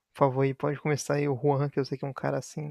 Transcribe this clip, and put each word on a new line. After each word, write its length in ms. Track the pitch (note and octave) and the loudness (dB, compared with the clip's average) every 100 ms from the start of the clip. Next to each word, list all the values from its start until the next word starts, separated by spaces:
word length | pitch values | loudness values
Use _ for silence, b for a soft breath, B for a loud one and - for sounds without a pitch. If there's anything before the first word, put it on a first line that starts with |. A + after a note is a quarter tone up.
| _ | _
Por 60 | - C#3 | 2 2
favor, 160 | C3 | 4
aí 120 | C3+ | 0
pode 260 | C3 D3 C#3 | 0 -4 -2
começar 320 | D3+ C#3+ - D3 | -2 -2 0 0
aí 140 | D3 | 0
o 60 | B2 | 0
Juan, 280 | C#3+ C#3 C#3+ | 2 2 0
que 100 | D3 | -2
eu 60 | C3+ | -2
sei 120 | C3+ | -4
que 60 | |
é 40 | C#3 | -6
um 60 | |
cara 240 | C3+ C#3+ C#3 | -4 -2 -2
assim, 300 | - - D3 | -4 -10 -10